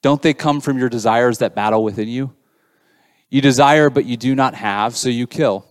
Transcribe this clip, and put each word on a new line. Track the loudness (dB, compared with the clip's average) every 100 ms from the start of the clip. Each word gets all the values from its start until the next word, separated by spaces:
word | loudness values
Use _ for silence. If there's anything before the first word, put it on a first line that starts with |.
Don't | 0 2
they | 0
come | 0 -2 -2
from | -2 -2
your | -2
desires | 0 0 2 2 0
that | -4
battle | -2 0 0
within | -2 -4 -6
you? | -6 -8 _ _ _ _ _ _ _ _ _ _
You | 2
desire, | 2 4 4 6 4
but | 2
you | -2 -4
do | -2
not | 0 -2 -2
have, | -4 -2 -4 -2
so | -4
you | -4 -6
kill. | -2 -2 -2 _